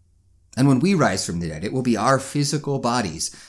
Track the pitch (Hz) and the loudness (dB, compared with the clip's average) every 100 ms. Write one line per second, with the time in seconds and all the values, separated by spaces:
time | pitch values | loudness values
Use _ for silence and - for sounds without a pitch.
0 | _ _ _ _ _ - 139 131 185 185 | _ _ _ _ _ 2 4 4 4 4
1 | 113 95 - 85 82 76 101 127 123 107 | 2 0 -4 -4 -6 -6 -6 -2 0 0
2 | 120 135 - 147 143 147 143 139 120 123 | 2 0 0 -2 -2 -2 -2 -2 -2 -2
3 | 95 80 - - | -2 -6 -8 -10